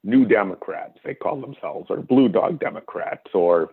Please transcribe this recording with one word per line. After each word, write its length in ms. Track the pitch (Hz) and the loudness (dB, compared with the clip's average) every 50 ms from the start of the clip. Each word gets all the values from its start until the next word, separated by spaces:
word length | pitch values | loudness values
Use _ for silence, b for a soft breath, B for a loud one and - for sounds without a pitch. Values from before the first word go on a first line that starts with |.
| - | -2
New 220 | 98 120 135 127 | 2 4 4 6
Democrats, 720 | 107 113 107 101 95 90 - - - - - - - _ _ _ | 6 4 2 2 -2 -6 -10 -10 -10 -10 -10 -12 -16 _ _ _
they 120 | - - | -12 -12
call 260 | _ - - 151 135 | _ -6 -6 -4 -4
themselves, 460 | 135 139 139 _ - - - - - - | -10 -14 -14 _ -10 -10 -10 -10 -8 -6
or 80 | - | -8
Blue 320 | - - - 127 135 131 113 | -8 -2 2 4 4 4 4
Dog 300 | 90 107 - - 175 143 | 4 2 0 0 -2 -4
Democrats, 720 | - - - - _ - - 87 82 - - - _ - - | -6 -8 -8 -10 _ -12 -10 -10 -8 -8 -10 -12 _ -4 0
or 380 | 95 87 85 87 85 80 - | 2 4 4 4 4 2 -2